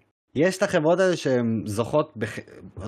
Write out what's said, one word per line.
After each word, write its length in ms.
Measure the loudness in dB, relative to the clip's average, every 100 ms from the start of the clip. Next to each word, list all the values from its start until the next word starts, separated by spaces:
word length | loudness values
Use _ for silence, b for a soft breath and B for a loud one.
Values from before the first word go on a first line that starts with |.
| _ _ _
יש 220 | 0 0 2
את 40 |
החברות 380 | 0 2 2 4
האלה 160 | 2 0
שהן 460 | 0 0 0 -2
זוכות 480 | -2 -4 0 0 -2 -6
בח-, 220 | -8 -8 -14 -20 -18 -12